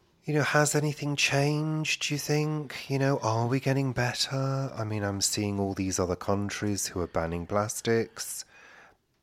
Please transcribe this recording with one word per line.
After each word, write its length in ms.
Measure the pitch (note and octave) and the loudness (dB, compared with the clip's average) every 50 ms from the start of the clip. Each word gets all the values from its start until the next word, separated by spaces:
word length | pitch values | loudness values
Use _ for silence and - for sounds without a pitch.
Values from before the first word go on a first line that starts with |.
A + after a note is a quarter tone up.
| _ _ _ _ - | _ _ _ _ -4
you 80 | - D3 | 0 2
know, 100 | D3+ C3+ | 2 4
has 320 | - - D3+ D3+ C#3+ - | 4 4 4 4 4 4
anything 400 | D3+ C#3+ D3+ C#3+ - D3 D3 D3 | 2 2 0 -2 -2 -4 -4 0
changed, 920 | C#3 - - C3+ C#3 C#3 D3 D3+ D3+ D#3 D#3 D#3 D#3 D#3 D3 - - - - | 2 2 2 4 4 4 4 2 0 0 0 0 0 0 -2 -2 -2 -2 -2
do 60 | D3 | -2
you 40 | C#3+ | -2
think? 720 | - - D3 D3+ D3+ D3+ D#3 D3+ D3+ B2+ - - - - | -2 0 0 2 2 0 -2 -4 -6 -8 -10 -10 -6 -2
You 100 | C#3 C3+ | 0 2
know, 200 | C3+ C3+ C#3+ C3+ | 2 2 2 2
are 300 | - A2 A2 A#2 A#2 A#2 | 2 2 2 2 2 2
we 120 | B2+ C3+ | 0 0
getting 320 | - C3+ C3+ C3+ C3+ C3+ A#2+ | 2 2 2 2 2 0 0
better? 800 | B2 B2 B2 A#2+ - - - C#3 C3+ C3+ C3+ C3+ C3+ C3+ C3+ - | 0 0 0 0 -2 -2 -2 -2 -2 -2 0 -2 -2 -4 -4 -4
I 100 | - A2 | -6 -4
mean, 180 | G#2+ A2 G#2+ G2+ | -2 -2 0 0
I'm 180 | G2+ G2+ G2 | 0 0 0
seeing 380 | F#2+ - - - G#2 G2+ G2+ G2+ | 0 0 0 0 0 0 0 0
all 140 | G2+ G2 G2 | 0 0 0
these 240 | - F#2+ F#2+ F#2 - | 0 -2 -2 0 0
other 180 | F#2+ F2 F2+ | 2 0 0
countries 720 | - - - G2+ G2+ G2+ G2+ - - - G#2 G2+ F#2 - | -2 0 0 0 0 0 -2 -4 -4 -2 -2 -2 -2 -4
who 140 | - - F#2 | -4 -4 -4
are 60 | F2 E2 | -4 -2
banning 380 | - E2+ E2 E2 E2+ E2+ E2+ | 0 -2 -2 0 -2 -4 -4
plastics, 1000 | - G2+ G#2 G#2 G#2+ - - - A#2 A2+ A2+ A2 - - - - - - - - _ - - - - - - - - _ _ _ _ _ _ | -2 0 0 0 0 -4 -4 0 2 2 2 2 -2 -6 -10 -10 -10 -10 -12 -12 _ -20 -20 -20 -20 -20 -20 -20 -20 _ _ _ _ _ _